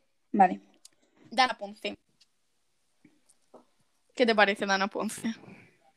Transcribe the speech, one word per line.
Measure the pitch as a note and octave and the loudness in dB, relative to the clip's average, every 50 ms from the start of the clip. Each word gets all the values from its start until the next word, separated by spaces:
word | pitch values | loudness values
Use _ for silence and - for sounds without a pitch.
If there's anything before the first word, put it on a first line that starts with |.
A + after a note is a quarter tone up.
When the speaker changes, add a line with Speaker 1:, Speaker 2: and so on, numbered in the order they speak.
| _ _ _ _ _ _ | _ _ _ _ _ _
Speaker 1:
Vale. | - G#3 F#3 F3+ G2+ - - _ _ _ - - _ _ _ _ _ _ - - | 2 4 4 4 2 -4 -14 _ _ _ -20 -20 _ _ _ _ _ _ -20 -8
Speaker 2:
Dana | A3+ A#3 B3+ B3 A3 | 0 0 0 0 0
Ponce. | - G#3 G3+ G#3+ - - G#3 G3+ - _ _ _ _ _ _ _ _ _ _ _ _ _ _ _ _ _ _ _ _ _ - _ _ _ _ _ _ _ _ - - _ _ _ _ _ _ _ _ _ _ - | -6 -12 -16 -14 -12 -12 -12 -12 -12 _ _ _ _ _ _ _ _ _ _ _ _ _ _ _ _ _ _ _ _ _ -20 _ _ _ _ _ _ _ _ -20 -20 _ _ _ _ _ _ _ _ _ _ -2
¿Qué | - B3+ | 0 0
te | A3+ A3 | 2 4
parece | G#3+ G3+ G3 G3+ - G#3+ | 4 4 2 2 -2 -2
Dana | G3 G3 F#3+ G3 G3 | -2 -2 -2 -2 -4
Ponce? | - - F#3+ A3 - - - A3+ A3 - - - F#3+ - - - _ _ _ _ _ | -4 -6 -8 -8 -8 -8 -8 -8 -8 -8 -14 -20 -20 -20 -20 -20 _ _ _ _ _